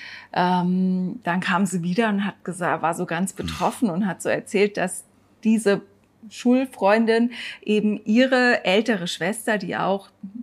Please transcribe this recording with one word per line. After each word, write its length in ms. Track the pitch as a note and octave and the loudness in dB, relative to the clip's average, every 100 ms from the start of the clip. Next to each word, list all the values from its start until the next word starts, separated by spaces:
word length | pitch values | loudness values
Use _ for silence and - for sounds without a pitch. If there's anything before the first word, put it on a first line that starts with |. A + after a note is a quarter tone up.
| - - - | -18 -18 -6
ähm, 880 | - F3+ F3+ F3+ F#3 F#3 F#3 F3+ - | 0 2 2 2 2 0 0 -2 -4
dann 160 | F3 F3+ | -4 -2
kam 260 | - F3+ G3 | 0 0 0
sie 160 | F#3 | -2
wieder 280 | F3 F3+ A3+ | -2 0 0
und 160 | G3 G3+ | 0 -4
hat 180 | - | -6
gesagt, 380 | - F3 E3 D#3 | -10 -6 -2 0
war 100 | D#3+ | -2
so 120 | E3+ F3 | -2 -4
ganz 260 | E3+ F#3+ | -4 -4
betroffen 580 | - E3 D#3 F3+ - G#3+ | -6 -8 -4 -4 -2 -2
und 160 | E3 G3+ | 0 -2
hat 160 | E3 | -2
so 60 | - | -2
erzählt, 480 | A#2 - G3 G3+ G3+ | -2 0 0 0 0
dass 300 | F3+ - - _ _ _ A3 | -6 -6 -16 _ _ _ 0
diese 360 | A3 G3+ G3 - _ _ _ A3 | 2 2 0 -2 _ _ _ -20
Schulfreundin 1000 | - A#3+ B3 C4 - G3 A3 A3+ A3+ A#3+ - - - | -2 2 2 0 0 4 4 4 4 2 -2 -14 -8
eben 380 | - G#3+ G#3 G3+ | 0 2 2 0
ihre 640 | - A3+ C4 B3+ B3 A#3+ F3+ | 2 4 4 4 4 2 2
ältere 420 | G3 A3+ G3+ F3 | 2 2 0 -2
Schwester, 500 | - E3+ - - G#3+ | -4 -4 -2 -2 -2
die 200 | F3+ G#2+ | -2 -2
auch 320 | F3 G3 - _ F#3+ A#3 | -2 -2 -6 _ -16 -14